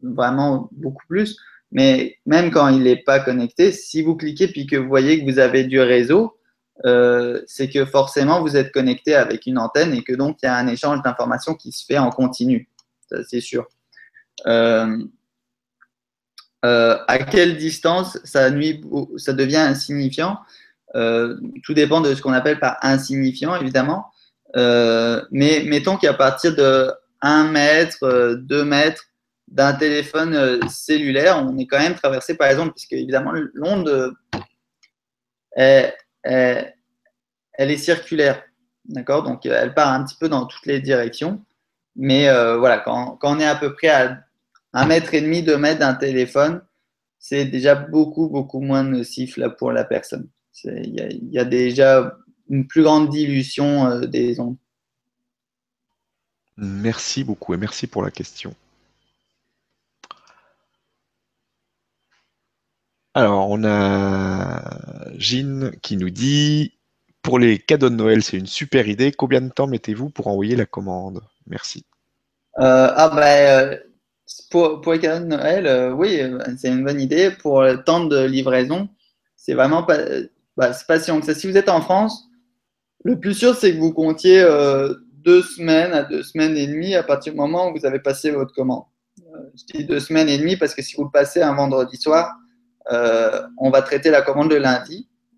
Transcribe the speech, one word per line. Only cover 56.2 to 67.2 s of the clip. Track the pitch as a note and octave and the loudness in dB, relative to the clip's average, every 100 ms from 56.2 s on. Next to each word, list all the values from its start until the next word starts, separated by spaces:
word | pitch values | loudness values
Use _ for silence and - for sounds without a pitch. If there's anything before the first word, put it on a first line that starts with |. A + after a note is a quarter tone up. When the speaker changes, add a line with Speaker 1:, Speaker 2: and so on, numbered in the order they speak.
| _ _ _ - | _ _ _ -14
Speaker 2:
Merci | G2+ G2 A2+ A2+ - - | -10 -6 -6 -6 -8 -8
beaucoup | C3 G2+ - F2 | -8 -8 -8 -6
et | |
merci | G#2+ - F#2 | -6 -8 -8
pour | G#2 | -6
la | G2 | -8
question. | - - - - - _ _ _ _ _ _ _ _ _ _ _ _ _ _ _ - _ _ _ _ _ _ _ _ _ _ _ _ _ _ _ _ _ _ _ _ _ _ _ _ _ _ _ _ _ - | -8 -14 -14 -20 -20 _ _ _ _ _ _ _ _ _ _ _ _ _ _ _ -20 _ _ _ _ _ _ _ _ _ _ _ _ _ _ _ _ _ _ _ _ _ _ _ _ _ _ _ _ _ 0
Alors, | A2 G2+ G2 | 2 2 0
on | G#2+ | 0
a | G#2+ G#2 G2 G2 G2 F#2+ F#2+ F#2 - G1+ G1+ G1+ - - - - | 0 0 0 0 -2 -2 -4 -4 -6 -8 -12 -14 -16 -18 -18 -8
Jean | - B2 C#3 C3+ C3 - | -4 -4 -6 -6 -8 -10
qui | - G2+ | -8 -6
nous | F#2 | -6
dit, « | F2+ C3 C#3+ D3 D3+ D3+ - _ _ _ _ | -4 0 2 2 0 -2 -8 _ _ _ _